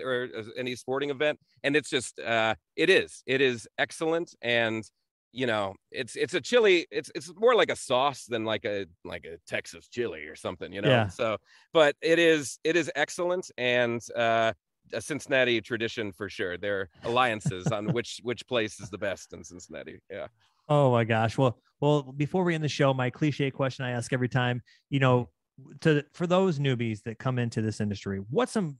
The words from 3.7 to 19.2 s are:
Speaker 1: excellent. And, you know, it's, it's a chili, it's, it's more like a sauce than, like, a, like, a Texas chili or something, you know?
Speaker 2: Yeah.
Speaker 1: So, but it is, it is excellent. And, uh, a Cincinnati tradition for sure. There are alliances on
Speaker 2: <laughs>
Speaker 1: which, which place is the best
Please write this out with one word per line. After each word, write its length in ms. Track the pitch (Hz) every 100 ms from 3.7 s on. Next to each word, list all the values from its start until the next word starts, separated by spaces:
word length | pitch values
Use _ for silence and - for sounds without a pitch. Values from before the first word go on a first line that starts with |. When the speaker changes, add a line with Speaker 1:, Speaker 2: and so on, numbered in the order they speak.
| -
Speaker 1:
excellent. 580 | 139 - 160 165 170 -
And, 460 | 117 120 113 110 107 _ _ _ _
you 140 | 120 127
know, 280 | 107 98 95 _
it's, 240 | - 127
it's 200 | - 143
a 60 | 180
chili, 460 | 127 240 214 175 -
it's, 180 | - - -
it's 160 | 151 170
more 200 | 226 233
like 120 | 151
a 60 |
sauce 520 | 120 - 127 139 131 -
than, 180 | 117
like, 200 | 110 107
a, 220 | 110 104 92 82
like, 200 | 87 90
a 140 | 73 85 -
Texas 400 | 117 - 85 -
chili 380 | 120 117 80 76
or 100 | 78
something, 360 | 107 92 82
you 80 | 95
know? 80 | 110
Speaker 2:
Yeah. 200 | 123 104
Speaker 1:
So, 300 | - 113 104 _ _ _
but 240 | 165 147 -
it 180 | 151 165
is, 400 | 165 160 131 -
it 140 | 156 170
is 160 | 139
excellent. 560 | 135 151 - 175 180 - -
And, 420 | 123 123 120 117 -
uh, 380 | - 117 113 113 107 _ _ _
a 80 | 113
Cincinnati 600 | - 143 - 135 123 117
tradition 520 | 104 113 113 - 104
for 160 | 92 98
sure. 280 | - 95 87
There 220 | 101 101
are 100 | 98 _
alliances 640 | - 120 131 107 - 92 92
on 140 | 107 107
Speaker 2:
<laughs> 60 |
Speaker 1:
which, 280 | 120 113 -
which 240 | 110 117 -
place 320 | 123 110 -
is 100 | 98
the 100 | 92
best 340 | 101 92